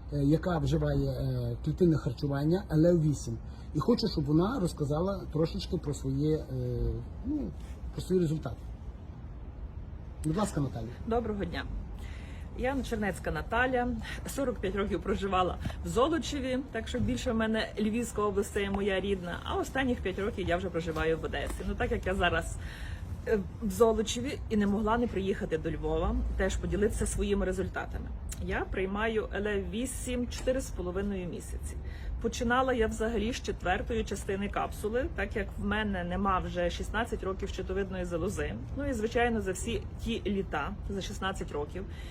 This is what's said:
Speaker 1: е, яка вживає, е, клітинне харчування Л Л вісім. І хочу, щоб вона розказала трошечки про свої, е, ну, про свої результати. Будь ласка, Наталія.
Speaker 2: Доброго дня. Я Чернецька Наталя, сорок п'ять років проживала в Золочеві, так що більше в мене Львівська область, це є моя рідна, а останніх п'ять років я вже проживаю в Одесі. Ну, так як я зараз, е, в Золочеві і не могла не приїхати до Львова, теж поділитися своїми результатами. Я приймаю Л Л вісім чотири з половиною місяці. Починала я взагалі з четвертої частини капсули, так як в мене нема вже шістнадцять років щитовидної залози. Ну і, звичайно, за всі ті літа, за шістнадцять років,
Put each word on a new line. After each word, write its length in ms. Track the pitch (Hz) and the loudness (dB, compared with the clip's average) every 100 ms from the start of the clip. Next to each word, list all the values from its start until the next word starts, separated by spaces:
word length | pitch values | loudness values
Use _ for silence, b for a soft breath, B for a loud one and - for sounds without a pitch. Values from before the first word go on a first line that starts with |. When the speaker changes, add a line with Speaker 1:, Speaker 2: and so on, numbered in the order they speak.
| - | -4
Speaker 1:
е, 100 | 147 | 2
яка 340 | 139 160 180 170 | 6 6 4 2
вживає, 520 | 139 156 147 143 139 | 4 4 4 4 2
е, 480 | 127 131 127 120 120 - | 0 0 0 -2 -2 -2
клітинне 320 | 147 175 147 | 4 6 6
харчування 680 | 151 117 147 139 151 180 - | 2 0 0 2 4 2 4
Л 140 | 156 165 | 6 8
Л 140 | 175 | 8
вісім. 380 | 156 131 123 113 B B B 151 | 6 2 -2 -6 B B B 0
І 40 | |
хочу, 280 | 175 240 208 | 4 4 2
щоб 180 | 165 139 | 0 4
вона 340 | 156 190 277 | 4 4 2
розказала 640 | 170 - 143 147 185 196 - | 0 0 0 2 0 -2 -2
трошечки 440 | 147 160 196 - 170 | 2 2 0 -2 -2
про 160 | 147 | -2
свої, 400 | 135 135 135 151 | -2 -2 2 2
е, 120 | 156 151 131 123 120 113 117 123 - 233 | 2 0 -4 -2 0 0 0 -6 -6 -4
ну, 260 | 294 220 - B B - | -2 -4 -6 B B -8
про 80 | - | -6
свої 200 | - 185 | 0 2
результати. 340 | 165 156 131 110 - - - - - - - - - - - - - - - - 156 | 4 2 -4 -6 -10 -10 -10 -10 -12 -12 -12 -12 -12 -10 -10 -10 -10 -10 -10 -4 0
Будь 120 | 165 | 2
ласка, 240 | 208 - | 2 2
Наталія. 300 | 139 120 113 - - | 0 -2 -6 -6 0
Speaker 2:
Доброго 380 | 226 226 208 180 | 0 0 -2 -2
дня. 200 | 143 - - - B B B B B B - | -4 -4 -6 -6 B B B B B B -2
Я 260 | 247 269 | 0 0
Чернецька 480 | 226 220 208 - - | -2 0 0 -2 -2
Наталя, 560 | 156 156 226 254 254 247 226 B B - | -4 0 2 4 2 2 -2 B B -4
сорок 320 | - 262 214 | -2 -2 0
п'ять 160 | 196 202 | -2 0
років 260 | 202 180 | 0 0
проживала 560 | - 202 196 185 180 - B B 180 | 0 0 2 2 2 0 B B -2
в 20 | |
Золочеві, 720 | 170 277 320 - 285 254 254 277 | 4 4 4 0 -2 -2 -2 -2
так 160 | 226 220 | -6 -4
що 120 | 247 | 0
більше 320 | 214 247 262 | 0 0 0
в 40 | 226 | 2
мене 340 | 220 220 - - | 2 2 0 0
Львівська 420 | 220 220 233 - | 0 2 0 0
область, 300 | 208 196 196 | 2 2 0
це 100 | 208 | 0
є 100 | 196 | 0
моя 280 | 196 202 190 | 0 2 2
рідна, 400 | 196 190 175 170 | 2 0 -2 -6
а 120 | - 381 | -2 -2
останніх 460 | 349 269 269 240 | 0 0 2 2
п'ять 180 | 190 185 | 0 -2
років 300 | 202 - 175 | -2 0 0
я 80 | 175 | 0
вже 120 | 190 | 0
проживаю 480 | 170 165 156 160 160 | -2 -2 0 2 2
в 60 | |
Одесі. 400 | 151 143 143 - 190 | 0 -2 -4 -4 -2
Ну, 80 | 202 | 0
так 160 | 240 | 0
як 160 | 214 185 | 0 0
я 80 | 196 | 4
зараз, 420 | 180 165 170 - B B B B B - - | 4 4 0 -4 B B B B B -6 2
е, 120 | 220 190 - | 2 0 -4
в 100 | 220 | -2
Золочеві 680 | 185 226 220 214 240 254 - - | 6 6 6 2 -2 -4 -4 0
і 80 | 214 | 2
не 100 | 202 | 4
могла 300 | 202 214 240 | 4 4 4
не 100 | 240 | 2
приїхати 500 | 180 190 202 214 160 | 2 0 0 0 -2
до 140 | 156 | 0
Львова, 440 | 156 156 160 202 240 - - | -2 0 2 2 2 0 2
теж 180 | 190 - | 2 0
поділитися 500 | 180 175 208 - 208 | 0 2 2 2 0
своїми 400 | - 202 196 185 | 0 2 2 2
результатами. 600 | 185 180 151 - - - - - - 175 | 0 -2 -4 -4 -6 -6 -6 -6 -6 -2
Я 200 | 208 381 | -2 -2
приймаю 560 | 220 190 202 220 220 - | -2 0 0 2 2 0
Л 140 | 196 208 | -2 0
Л 140 | 202 185 | 0 -2
вісім 560 | 202 262 - - 247 240 | -2 -4 -4 -2 -2 -2
чотири 340 | - - 254 | -2 0 0
з 80 | - | -2
половиною 580 | - 180 180 202 190 175 | -4 -2 -2 -2 -2 -4
місяці. 500 | - - - - - B B B - | -6 -6 -6 -6 -6 B B B -2
Починала 520 | 226 - 233 247 262 | -2 0 2 4 4
я 140 | 247 220 | 4 2
взагалі 460 | 220 220 233 214 | 2 0 2 0
з 80 | 262 | -2
четвертої 600 | - - 175 196 - 226 | -4 -2 0 0 0 -2
частини 460 | 214 190 - 196 196 | 0 -2 -2 -2 -2
капсули, 560 | 170 160 - 208 240 269 - | -2 -2 -2 -2 0 0 -2
так 200 | 196 - | -2 -2
як 120 | - - | -4 -2
в 80 | 208 | 0
мене 380 | 208 208 196 | 0 0 0
нема 360 | 175 180 196 185 | 0 2 4 4
вже 300 | 170 175 175 | 2 2 2
шістнадцять 540 | - - 208 233 202 | 0 -2 -2 0 -2
років 260 | 185 190 196 | -2 -4 -4
щитовидної 560 | - 185 185 196 185 180 | -4 -2 -2 -2 -2 -2
залози. 480 | 170 180 185 147 214 - - | -2 0 0 -2 -4 -6 -4
Ну 120 | 285 | -2
і, 40 | |
звичайно, 480 | 240 214 240 240 226 | 0 0 4 4 2
за 100 | 190 | 0
всі 300 | 180 - 139 - - | -2 -2 -2 -4 -6
ті 180 | 226 226 - | -2 -2 0
літа, 480 | 202 185 156 147 208 - | 0 0 -2 -2 -4 -4
за 120 | 196 | -4
шістнадцять 500 | 180 202 190 190 180 | -4 -4 -2 -2 -4
років, 340 | 147 147 180 202 B B | -4 -4 -6 -8 B B